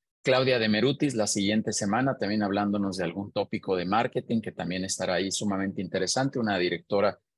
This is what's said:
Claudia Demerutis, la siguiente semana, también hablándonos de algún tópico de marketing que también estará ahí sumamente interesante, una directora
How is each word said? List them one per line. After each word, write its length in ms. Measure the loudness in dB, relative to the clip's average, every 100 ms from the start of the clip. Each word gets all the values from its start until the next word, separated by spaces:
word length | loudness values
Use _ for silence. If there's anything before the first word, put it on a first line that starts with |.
| _ _
Claudia 340 | 2 4 4 2
Demerutis, 560 | 2 2 2 2 0
la 140 | 0 0
siguiente 440 | 0 2 2 0
semana, 460 | -2 0 0 0 -2
también 240 | -2 0
hablándonos 540 | 0 0 0 0 -2 -2
de 80 |
algún 260 | -4 -4 -4
tópico 460 | -4 -2 -4 -2 0
de 100 | 2
marketing 540 | 2 2 -2 -2 -2
que 100 | -2
también 340 | -6 -6 -4
estará 300 | -4 -4 0
ahí 160 | 0 0
sumamente 500 | -2 -2 -2 -2 -4
interesante, 600 | -4 -2 0 0 0 0
una 180 | 0 0
directora 600 | 0 -2 -2 2 2 0 _